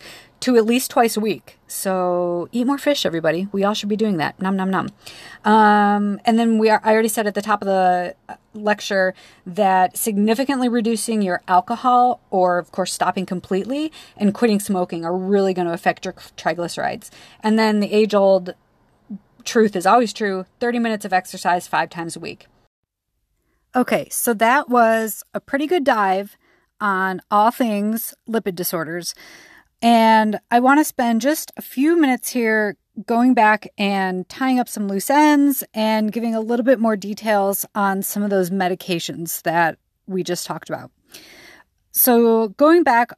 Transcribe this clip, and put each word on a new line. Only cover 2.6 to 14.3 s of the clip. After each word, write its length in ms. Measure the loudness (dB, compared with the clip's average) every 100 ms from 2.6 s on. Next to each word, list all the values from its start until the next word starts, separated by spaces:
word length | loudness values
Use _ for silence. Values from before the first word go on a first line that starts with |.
| -2
more 120 | 0
fish, 280 | 0 0 -2
everybody. 420 | -2 -2 -2 -2
We 120 | -2
all 100 | -2
should 140 | -2 -4
be 80 | -2
doing 220 | -2 -2
that. 220 | -4 -4
Nom, 160 | -4 -2
nom, 140 | -2
nom. 180 | -2 -4 -10 -20 -20 -20 -6
Um, 760 | 2 4 6 4 4 0 -2 -4
and 140 | 0 2
then 200 | 2 2
we 100 | 4
are, 120 | 2
I 80 | 2
already 160 | 2 2
said 180 | -2 -4
at 80 |
the 80 | -2
top 200 | -2 -2
of 40 | 0
the, 480 | 2 2 2 -2 -10 -18
uh, 60 | -20 _
lecture 640 | -6 -4 -2 -2 0 0 -2 -14 _ -8
that 500 | 0 2 4 2 0
significantly 720 | -4 0 2 0 0 0 0
reducing 540 | 0 0 -2 -2 -2
your 200 | -2 -2 2
alcohol 720 | 2 2 -2 2 4 2 0 _
or, 280 | 0 2 0
of 140 | -4
course, 200 | -6 -6
stopping 340 | -4 -2 -2 -4
completely 640 | -6 -4 -4 -4 -6 -6 -10 -18 -2
and 180 | -2